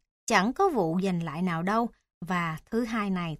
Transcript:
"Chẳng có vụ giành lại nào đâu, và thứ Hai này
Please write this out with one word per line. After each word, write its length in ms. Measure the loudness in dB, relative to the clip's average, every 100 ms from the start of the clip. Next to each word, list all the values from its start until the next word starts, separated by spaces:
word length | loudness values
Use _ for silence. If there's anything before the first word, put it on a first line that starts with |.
| _ _ 2
"Chẳng 280 | 4 4
có 160 | 2 2
vụ 300 | 4 2 0
giành 200 | 0 -2
lại 180 | -4 -4
nào 220 | -2 0
đâu, 260 | 0 0 -2 -6 _ _
và 380 | -4 -2 -2 -6 -4
thứ 200 | -4 -2
Hai 240 | -2 -2
này 280 | -2 -4